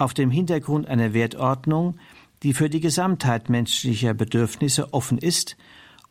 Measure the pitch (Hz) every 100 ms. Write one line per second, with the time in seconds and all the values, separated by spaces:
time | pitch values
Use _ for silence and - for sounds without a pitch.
0 | 131 - 131 143 175 156 - 151 147 120
1 | 113 113 113 - 131 131 151 156 175 165
2 | - - - _ 147 127 151 160 165 160
3 | 185 175 131 117 - 120 113 - 127 107
4 | 120 107 110 117 113 - 143 151 - 139
5 | - 113 170 165 - - - - - -
6 | _